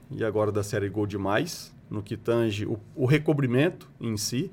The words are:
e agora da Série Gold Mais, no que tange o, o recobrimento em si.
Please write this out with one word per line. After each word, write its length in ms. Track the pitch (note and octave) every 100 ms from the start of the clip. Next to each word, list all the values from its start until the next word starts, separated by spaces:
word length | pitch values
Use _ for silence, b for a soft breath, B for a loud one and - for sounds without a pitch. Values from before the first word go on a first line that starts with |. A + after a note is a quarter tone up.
| -
e 140 | G#2
agora 260 | A2 G#2 G#2+
da 140 | G#2
Série 240 | G2+ A2 G2+
Gold 280 | G#2 G2+ G2+
Mais, 560 | F#2+ G#2+ E3+ - - - -
no 140 | G#2+
que 140 | G#2 G#2
tange 500 | - A#2 A2+ G#2 G#2+
o, 140 | A2 - -
o 100 | B2+
recobrimento 800 | D3 D3+ C#3+ C3 B2 E3 F3+ - -
em 160 | A#2 G#2
si. 340 | - A#2+ F#3+